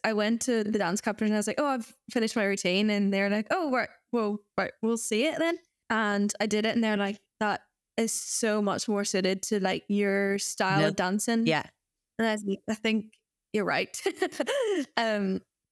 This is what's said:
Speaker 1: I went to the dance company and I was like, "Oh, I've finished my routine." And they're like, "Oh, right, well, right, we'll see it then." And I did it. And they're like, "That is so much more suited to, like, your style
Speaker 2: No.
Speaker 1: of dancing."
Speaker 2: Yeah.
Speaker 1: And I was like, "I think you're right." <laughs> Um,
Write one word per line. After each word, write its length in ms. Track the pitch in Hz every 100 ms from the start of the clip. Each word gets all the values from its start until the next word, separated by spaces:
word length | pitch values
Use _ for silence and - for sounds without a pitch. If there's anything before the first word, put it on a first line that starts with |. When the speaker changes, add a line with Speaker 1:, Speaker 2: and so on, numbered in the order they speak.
Speaker 1:
I 100 | 220
went 280 | 214 208 233
to 200 | - 226
the 140 | 214 214
dance 240 | 175 190
company 280 | 220 202 214
and 60 | 214
I 40 |
was 80 | 214
like, 120 | -
"Oh, 60 | 285
I've 280 | 262 - - -
finished 240 | 240 220 233
my 80 |
routine." 460 | 196 196 180 190 214
And 240 | 202 196
they're 160 | 196 202
like, 180 | 208 214
"Oh, 200 | 359 302
right, 180 | 254 - - _
well, 280 | 240 208 208 _ -
right, 160 | 190 -
we'll 160 | 220 233
see 280 | - 214 311
it 140 | -
then." 180 | 330 339 _ _ -
And 440 | 220 208 202 208 -
I 40 | 214
did 200 | 214 220
it. 100 | 233
And 80 |
they're 140 | 220 208
like, 240 | 202 208 _ -
"That 220 | 214 - _ _ _ -
is 160 | 226
so 500 | - - - 220 214
much 280 | 202 - -
more 160 | 202 202
suited 360 | 190 190 190
to, 160 | - 208
like, 240 | 185 - -
your 500 | 202 202 196 196 196
style 420 | - - 190 196
Speaker 2:
No. 60 | 156
Speaker 1:
of 80 | -
dancing." 500 | 185 202 - 226 226
Speaker 2:
Yeah. 160 | 151 - _ _ _ _ -
Speaker 1:
And 100 | 226
I 60 |
was 100 | 214
like, 160 | 202 196 -
"I 40 |
think 400 | 214 220 220 214 _ _ _ _
you're 100 | 214
right." 340 | 175 147 - - 381
<laughs> 920 | - 370 - 247 554 440 370 262 -
Um, 440 | 226 208 196 190 - _ _